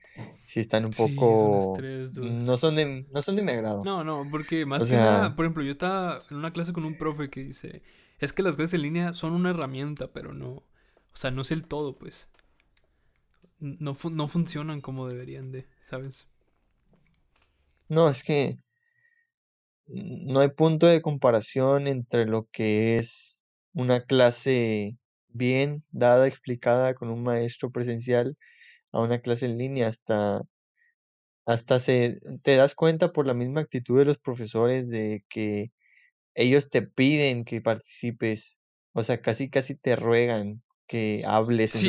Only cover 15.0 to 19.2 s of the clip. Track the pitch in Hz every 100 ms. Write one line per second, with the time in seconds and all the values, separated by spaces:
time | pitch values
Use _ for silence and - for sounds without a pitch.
15 | 127 123 131 135 131 131 131 _ _ 131
16 | 135 - - _ _ _ _ _ _ _
17 | _ _ _ _ _ _ _ _ - 160
18 | 165 131 - 147 131 123 _ _ _ _
19 | _ _